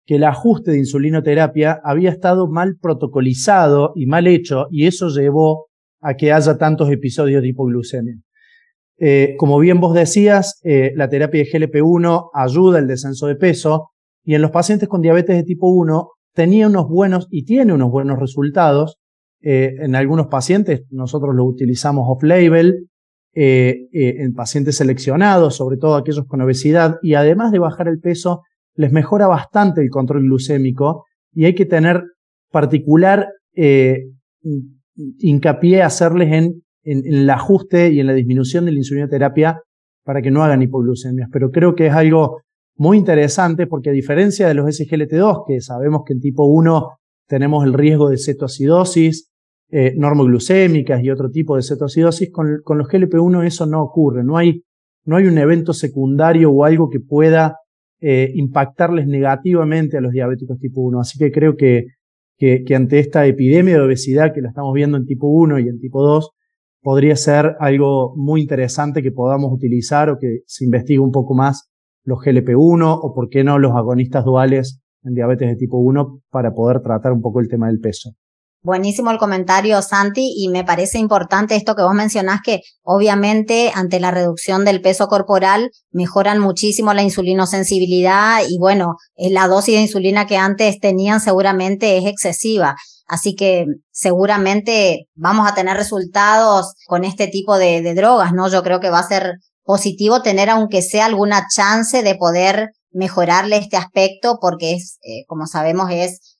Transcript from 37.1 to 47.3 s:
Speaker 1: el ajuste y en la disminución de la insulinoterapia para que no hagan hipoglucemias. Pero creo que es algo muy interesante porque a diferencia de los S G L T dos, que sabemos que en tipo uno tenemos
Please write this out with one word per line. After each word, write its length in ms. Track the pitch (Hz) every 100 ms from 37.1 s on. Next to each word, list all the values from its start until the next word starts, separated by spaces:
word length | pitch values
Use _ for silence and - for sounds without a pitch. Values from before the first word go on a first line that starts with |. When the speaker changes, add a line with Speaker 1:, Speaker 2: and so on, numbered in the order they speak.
Speaker 1:
el 160 | 139 139
ajuste 600 | 127 - 196 - 175 175
y 100 | 147
en 80 | 135
la 60 |
disminución 500 | 131 123 127 127 170
de 80 | 175
la 60 | 143
insulinoterapia 840 | 127 139 143 139 139 139 160 160 - _ _ _ -
para 160 | 139
que 100 | 131
no 100 | 143
hagan 200 | 156 135
hipoglucemias. 640 | 127 131 120 123 127 127 120
Pero 180 | 143 131
creo 240 | 151 175 170
que 120 | 160
es 60 |
algo 480 | 156 160 160 139 - - _ _ -
muy 200 | 151 208
interesante 720 | 180 156 147 170 175 165 175
porque 220 | 156 143
a 40 |
diferencia 540 | 139 - 151 202 196 180
de 60 |
los 160 | 147 147
S 160 | 151 147
G 80 |
L 120 | 156 151
T 100 | 160
dos, 220 | 208 202 -
que 120 | 131
sabemos 440 | 127 123 143 151 -
que 80 |
en 80 | 127
tipo 240 | 139 139 143
uno 460 | 156 165 160 - - _ _
tenemos 380 | _